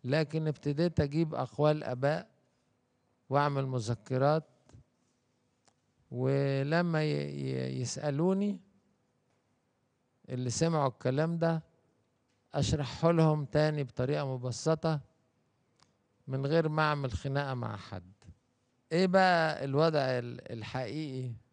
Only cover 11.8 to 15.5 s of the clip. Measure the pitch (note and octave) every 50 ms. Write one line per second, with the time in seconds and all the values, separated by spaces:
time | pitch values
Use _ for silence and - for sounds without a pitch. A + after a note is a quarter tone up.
11.8 | _ _ _ _ _ _ _ _ _ _ _ _ _ _ - C#3 C#3 - - D3
12.8 | C#3+ A#2 - - E3 E3 E3+ E3 D#3+ D#3 D#3 D3+ C#3+ - - D3+ D3+ D#3 D3+ D3+
13.8 | C#3 A#2+ - - B2+ C3 D3 D3+ C#3+ C3+ C3 B2+ B2 B2 A#2 - - D#3 D#3+ D#3
14.8 | - D#3+ D#3 D3 C#3 _ _ _ _ _ _ _ _ _